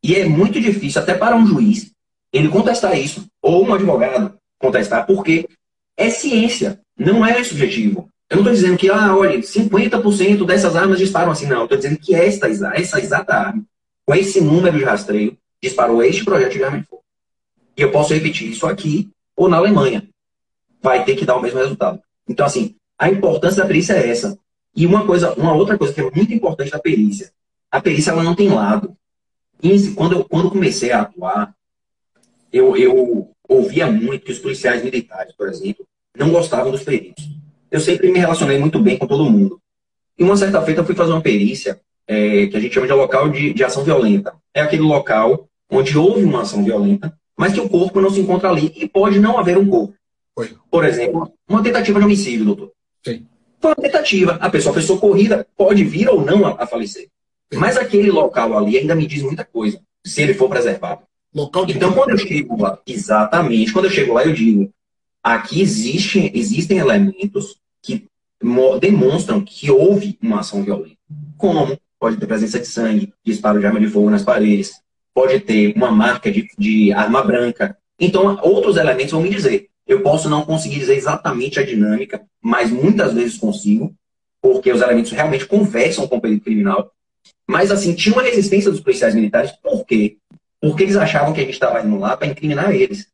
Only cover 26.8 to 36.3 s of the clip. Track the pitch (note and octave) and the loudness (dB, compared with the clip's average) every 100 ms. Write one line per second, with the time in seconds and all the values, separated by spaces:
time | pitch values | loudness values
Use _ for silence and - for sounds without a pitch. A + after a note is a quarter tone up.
26.8 | - A2 G#2 G2+ - _ _ _ _ - | -2 2 0 -2 -14 _ _ _ _ -2
27.8 | F3+ D3 D3+ E3 E3 F3 G3+ G#3+ G#3 G#3 | 0 0 0 0 0 2 2 2 0 -2
28.8 | - - _ _ _ _ _ _ E3 G3+ | -4 -14 _ _ _ _ _ _ 2 4
29.8 | G3 - E3 F3+ - E3 F#3 G3 D#3 - | 2 -2 0 0 0 0 0 0 -2 -2
30.8 | A#2+ - - - - G#2 G#2 _ _ _ | -2 -2 -2 -8 -6 -6 -6 _ _ _
31.8 | _ _ _ _ _ _ _ - C3 - | _ _ _ _ _ _ _ 2 2 4
32.8 | B2+ C3 B2 A2+ - _ _ - - D3+ | 4 4 2 -2 -6 _ _ 2 2 -2
33.8 | A#2+ A2 A#2 C3+ - A#2+ - C3 B2 A#2+ | 0 0 -2 -6 -8 -10 -8 -4 -2 -2
34.8 | B2 B2+ - - - _ G#2 - - - | -4 -6 -8 -14 -14 _ -10 -8 -10 -10
35.8 | - _ _ - D3 | -16 _ _ -2 2